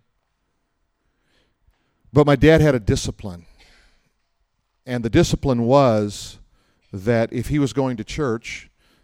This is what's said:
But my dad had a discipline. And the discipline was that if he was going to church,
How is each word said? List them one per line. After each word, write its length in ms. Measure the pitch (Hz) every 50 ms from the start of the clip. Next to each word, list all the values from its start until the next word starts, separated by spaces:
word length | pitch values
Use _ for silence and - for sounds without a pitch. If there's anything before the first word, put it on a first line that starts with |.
| _ _ _ _ _ _ _ _ _ _ _ _ _ _ _ _ _ _ _ _ _ _ _ _ _ _ _ _ _ _ _ _ _ _ _ _ _ _ _ _ _ _
But 140 | - 139 147
my 100 | 143 143
dad 260 | 123 143 151 160 156
had 120 | 151 151 131
a 60 | 123
discipline. 640 | 98 - 139 - - 139 - - - 101 87 85 85 - _ _ _ _ _ _ _ _ _ _ _ _ _ _ _ _ _ _ _ _ _ _ _ _ _ _ _ 127
And 180 | 123 120 113
the 40 | 117
discipline 520 | 101 127 131 - - - - 139 127 120 117
was 760 | 113 135 143 139 123 110 107 104 104 101 - - - - - - _ _ _ _ _ _ _ _ _
that 400 | - 98 92 117 120 113 117 -
if 180 | - 123 110 -
he 100 | 139 151
was 140 | 143 120 -
going 240 | 139 131 131 127 104
to 60 | 107
church, 680 | - - 160 151 127 110 117 - - - - - - _ _ _ _ _ _